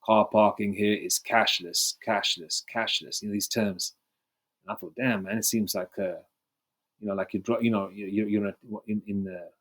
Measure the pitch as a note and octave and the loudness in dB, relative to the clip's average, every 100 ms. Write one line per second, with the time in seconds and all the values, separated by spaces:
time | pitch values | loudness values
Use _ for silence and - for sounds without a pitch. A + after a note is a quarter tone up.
0 | - A2 G#2 A2 G#2 - G#2 G2+ G#2 G#2 | 4 4 6 6 6 4 -2 0 2 2
1 | F2+ - - A#2 G#2 - F2 - - - | 2 0 2 2 4 0 -2 -2 -2 -2
2 | - G#2 - - D#2+ - - A#2 A2+ - | -2 0 0 -4 -4 -6 -4 -4 -2 -2
3 | - - G#2 G2+ - - G#2+ F2+ - _ | -4 -8 -4 -4 -2 0 0 -2 -8 _
4 | _ _ _ _ _ _ - G2+ F2+ G2 | _ _ _ _ _ _ -12 -10 -10 -2
5 | B2+ G#2+ F#2+ A2 G#2 A2+ G2+ G2 F#2 - | 0 0 0 -2 0 0 0 -2 -4 -4
6 | F#2+ E2 - _ _ _ _ _ _ _ | -4 -4 -12 _ _ _ _ _ _ _
7 | G#2 G2 F#2+ G#2 F#2 A#2 A#2 A2 G2 G2 | -6 -4 -2 -4 0 2 2 2 -2 -6
8 | G2+ G2+ G#2 G#2 G2+ F#2+ - G#2 - G#2+ | -4 -2 2 2 0 -4 -10 -12 -4 -6
9 | G#2 G2 F#2+ F2+ F2 _ | -2 -4 -4 -8 -12 _